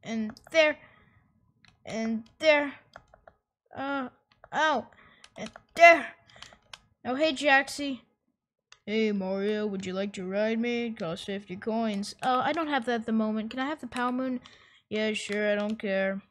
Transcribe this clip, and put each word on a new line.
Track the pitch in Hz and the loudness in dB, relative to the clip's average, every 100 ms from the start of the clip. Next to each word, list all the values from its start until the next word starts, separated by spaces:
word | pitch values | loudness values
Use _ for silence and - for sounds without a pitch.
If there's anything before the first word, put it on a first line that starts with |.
and | - 226 214 - - | -8 -6 -6 -8 -2
there, | 320 302 294 - _ _ _ _ _ _ _ - _ - | 2 2 2 -10 _ _ _ _ _ _ _ -20 _ -10
and | 214 226 226 226 _ | -6 -4 -4 -6 _
there, | 311 294 285 - _ - _ - - _ _ _ _ - | 4 4 2 -8 _ -20 _ -20 -20 _ _ _ _ -10
uh, | 269 277 254 _ _ _ - | -6 -4 -6 _ _ _ -8
oh, | - 311 269 - - - _ - - | 0 2 0 -4 -18 -20 _ -20 -16
and | - - _ - | -16 -16 _ 8
there. | 339 330 240 - _ - - - _ - _ _ - | 10 10 4 -14 _ -20 -20 -20 _ -20 _ _ -6
Oh, | 254 | 0
hey, | 320 | 2
Jaxie. | 254 285 269 269 - 285 254 _ _ _ _ _ _ _ - - | 2 4 4 4 -6 -6 -6 _ _ _ _ _ _ _ -20 -4
"Hey, | 220 220 | 0 2
Mario, | 208 185 196 202 214 214 | 0 -2 0 0 0 -2
would | 196 190 | -4 -6
you | |
like | 185 202 | -4 -4
to | 202 185 | -4 -4
ride | 196 220 226 | 0 0 2
me? | 240 240 233 | 0 -2 -4
It | 220 | -4
costs | 175 185 - | -6 -6 -6
fifty | 196 202 185 | -8 -8 -8
coins." | 233 220 226 202 208 - | -4 -2 0 -2 -6 -4
"Oh, | 254 254 | 0 0
I | 262 | 0
don't | 302 311 | 0 0
have | 285 226 | -2 0
that | 240 | -2
at | 226 | 0
the | |
moment. | 220 220 214 220 | 0 0 -2 -4
Can | 254 | -6
I | 269 | -6
have | 311 | -6
the | 240 | -8
Power | 247 247 | -4 -2
Moon?" | 247 262 247 - - - - _ | -2 -4 -6 -8 -20 -20 -20 _
"Yeah, | 214 214 | -4 -2
sure, | 214 - 208 208 | -4 -4 -2 0
I | 208 | 0
don't | 208 220 | -2 -4
care." | 208 190 190 196 - | -2 -2 0 -4 -10